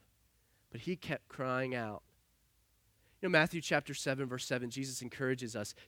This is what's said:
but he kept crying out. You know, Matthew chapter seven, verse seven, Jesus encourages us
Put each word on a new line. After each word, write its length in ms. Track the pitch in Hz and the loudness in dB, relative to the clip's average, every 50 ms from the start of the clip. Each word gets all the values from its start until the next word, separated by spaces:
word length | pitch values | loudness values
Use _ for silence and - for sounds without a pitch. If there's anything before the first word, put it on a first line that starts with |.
| - _ _ _ _ _ _ _ _ _ _ _ _ _ | -20 _ _ _ _ _ _ _ _ _ _ _ _ _
but 120 | - 120 | -12 -6
he 140 | 110 165 185 | -4 -4 -4
kept 320 | 160 - - 151 127 - - | -4 -4 -4 -4 -4 -6 -8
crying 480 | - - 135 131 127 127 131 131 127 | -8 -4 -2 0 0 0 0 0 0
out. 260 | 123 117 110 104 - - _ _ _ _ _ _ _ _ _ _ _ _ _ _ _ _ _ _ _ _ _ _ _ | -2 -2 -4 -4 -8 -10 _ _ _ _ _ _ _ _ _ _ _ _ _ _ _ _ _ _ _ _ _ _ _
You 60 | - 185 | 2 6
know, 40 | |
Matthew 280 | 180 156 156 175 - 170 | 6 8 8 6 4 -2
chapter 340 | 143 - 170 147 143 - 143 | 0 2 2 2 2 0 -4
seven, 340 | - - 147 131 135 139 127 | -2 0 0 0 0 0 -2
verse 180 | 123 127 - | -4 -4 -2
seven, 240 | - 139 123 123 120 | -2 0 0 0 -2
Jesus 320 | 117 131 135 135 127 - | -4 -4 -4 -4 -6 -6
encourages 520 | 123 120 - - 139 131 131 123 127 113 104 | -8 -8 -4 -2 0 0 0 0 -2 -4 -4
us 220 | 113 104 - - - - | -4 -4 -6 -8 -12 -12